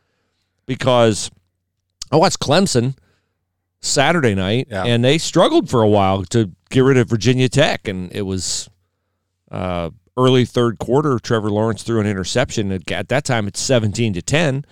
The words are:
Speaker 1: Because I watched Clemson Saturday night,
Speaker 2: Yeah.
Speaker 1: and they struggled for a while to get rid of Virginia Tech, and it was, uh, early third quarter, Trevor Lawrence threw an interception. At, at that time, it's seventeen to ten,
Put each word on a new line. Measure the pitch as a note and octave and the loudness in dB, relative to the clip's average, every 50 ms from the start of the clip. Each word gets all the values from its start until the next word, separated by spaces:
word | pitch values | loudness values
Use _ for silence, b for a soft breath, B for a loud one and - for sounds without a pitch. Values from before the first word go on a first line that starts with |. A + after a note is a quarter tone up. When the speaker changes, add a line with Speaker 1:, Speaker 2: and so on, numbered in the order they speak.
| _ _ _ _ _ _ _ _ _ _ _ _ _ | _ _ _ _ _ _ _ _ _ _ _ _ _
Speaker 1:
Because | - B2+ - - C3 B2 A#2+ A#2 A2+ G#2 - - - - _ _ _ _ _ _ _ _ _ _ _ _ - - - | -10 -8 -4 0 2 4 4 4 4 2 0 -4 -10 -14 _ _ _ _ _ _ _ _ _ _ _ _ -18 -6 0
I | - | 2
watched | D3+ F#3 F#3 - - | 4 4 2 0 -2
Clemson | - - C#3 F3+ G3+ D#3+ - A#2+ A2+ C3+ C3+ _ _ _ _ _ _ _ _ _ _ _ _ _ _ _ _ _ | -2 0 2 2 2 2 2 0 0 -2 -4 _ _ _ _ _ _ _ _ _ _ _ _ _ _ _ _ _
Saturday | - - - D3 C3+ D3+ E3+ F3 C3+ A2+ G2 | -6 -2 0 2 2 4 2 2 2 2 0
night, | G2 F#2 F#2+ A2 B2+ C3+ - | 0 0 0 0 -2 -2 -4
Speaker 2:
Yeah. | A2 F#2+ F#2 | -6 -4 -2
Speaker 1:
and | A#2+ A#2+ A#2 A#2+ | 0 0 2 2
they | B2+ D3+ E3 | 2 2 0
struggled | - - - D#3+ G3 C4+ D#4+ E4+ A3+ C3+ | 0 0 2 2 4 4 4 2 0 2
for | C3 A#2+ | 2 2
a | A2 G#2+ | 4 4
while | G#2+ G2+ G2 F#2+ G2 G2 G2 | 4 4 4 2 2 0 -2
to | - - A#2+ A2+ F2+ - _ _ - | -2 0 0 0 -2 -4 _ _ -2
get | - C3 | 2 2
rid | B2+ C3+ C#3 | 4 6 4
of | B2+ A#2 E2+ | 4 2 2
Virginia | A#2+ A2 F2 B2 B2 B2+ C3 B2+ | 0 -2 0 0 2 2 0 0
Tech, | - C3+ D3+ - - - - | 2 0 0 0 0 -4 -6
and | G#2+ F#2+ F#2 F#2 - | -8 -8 -8 -8 -8
it | - G#2 | -8 -8
was, | G2+ F#2+ F#2+ F#2 F2 - - - - - _ _ _ _ _ _ _ _ _ _ _ _ _ _ _ _ | -6 -6 -6 -6 -6 -6 -8 -8 -10 -12 _ _ _ _ _ _ _ _ _ _ _ _ _ _ _ _
uh, | G#2 G2+ F#2 F#2 F2+ F2 E2+ D#2+ - _ _ _ - | -10 -8 -6 -6 -6 -6 -6 -8 -10 _ _ _ -4
early | B2+ B2+ B2+ C3 B2+ A#2+ | 0 2 2 4 2 2
third | - - B2+ A#2+ A#2+ G#2 - | 0 0 0 0 0 -2 -4
quarter, | - - A#2+ C#3+ D3+ D3+ C3 A2 | -4 -2 0 0 0 0 -2 -4
Trevor | - - A#2+ A2+ G2+ G#2+ | -2 -2 -2 -2 0 0
Lawrence | G#2 G#2 A2 A2+ G#2+ G2+ | -2 0 0 -2 -2 -4
threw | - - A#2 A2 | -4 -4 -2 -2
an | G2+ | 0
interception. | G#2 G#2 F#2+ F2+ - - A#2+ C#3+ - - A#2 G#2 G2 | -2 -2 -4 -6 -4 -2 -2 -2 -2 -2 -4 -4 -4
At, | F#2+ F#2 - - | -4 -6 -6 -8
at | F#2+ F2+ G2 - | -8 -6 -4 -4
that | A#2+ C#3 - | -4 -2 -2
time, | - B2+ A2+ G2+ | -2 -2 -2 -4
it's | G2 - - | -4 -6 -6
seventeen | - - C3+ A#2+ A2 G#2+ F#2 A2 A#2+ A2+ F#2 | -2 0 0 2 0 0 -2 -2 -2 -2 -2
to | F2 | -4
ten, | - - - D#3 F3 D3 C3 C#3 D3 b | -4 -2 -2 0 0 0 -2 -4 -8 b